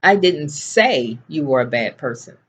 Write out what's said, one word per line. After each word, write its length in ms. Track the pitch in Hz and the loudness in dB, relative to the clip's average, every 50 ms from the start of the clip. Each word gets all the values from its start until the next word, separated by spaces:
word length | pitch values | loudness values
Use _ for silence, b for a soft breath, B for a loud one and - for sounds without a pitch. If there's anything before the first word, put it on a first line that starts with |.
I 140 | - - 202 | 4 4 4
didn't 340 | 202 185 180 175 151 151 147 | 4 4 2 2 2 -4 -8
say 680 | 147 - - - - - 220 254 247 143 123 117 113 117 - _ | -8 -10 -14 -4 2 2 2 4 2 0 -2 -2 -6 -10 -12 _
you 160 | 160 156 147 | -6 -6 -2
were 160 | 139 131 131 | 0 2 2
a 40 | 123 | 0
bad 320 | 117 117 120 113 104 - _ | 0 0 -2 -2 -2 -6 _
person. 400 | - 127 117 - - - - _ _ | -8 -8 -8 -8 -12 -20 -20 _ _